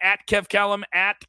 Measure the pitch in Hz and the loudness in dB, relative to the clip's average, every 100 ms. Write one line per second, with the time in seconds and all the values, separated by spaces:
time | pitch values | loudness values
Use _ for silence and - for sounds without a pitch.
0 | 185 202 - 202 185 208 202 202 196 175 | -2 -2 0 -2 0 0 2 0 -2 -2
1 | 196 208 | 0 -2